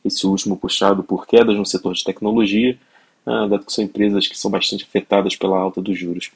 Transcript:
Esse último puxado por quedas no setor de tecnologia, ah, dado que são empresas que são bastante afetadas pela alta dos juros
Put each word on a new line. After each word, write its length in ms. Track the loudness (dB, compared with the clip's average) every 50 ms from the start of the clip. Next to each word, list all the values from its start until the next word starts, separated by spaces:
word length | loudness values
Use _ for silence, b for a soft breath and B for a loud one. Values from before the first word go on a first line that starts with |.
Esse 240 | _ -4 -4 0 0
último 300 | 0 0 0 -2 -4 -4
puxado 480 | -4 -4 -6 -2 2 4 4 4 2 0
por 240 | -4 -4 -4 0
quedas 300 | 4 6 6 6 6 2
no 80 | 0 -2
setor 280 | -2 -4 -4 -4 -4 -4
de 120 | -4 -4
tecnologia, 720 | -6 -6 -2 -2 0 2 2 2 2 2 2 2 0 -2 b b b b b b b b b _
ah, 200 | -2 0 0 2
dado 180 | 0 0 -2 -2
que 80 | -6 -4
são 100 | -4 -4
empresas 460 | -4 0 0 2 2 2 0 -2 -2
que 100 | -6 -6
são 100 | -4 -2
bastante 360 | -2 -2 -2 -4 -6 -6 -10
afetadas 500 | _ -4 -4 0 _ 2 2 2 0 -2
pela 240 | -2 -2 0 0 0
alta 220 | -2 -2 -4 -4
dos 180 | -4 -4 -4 -4
juros 320 | -4 -8 -8 -8 -10 -12 _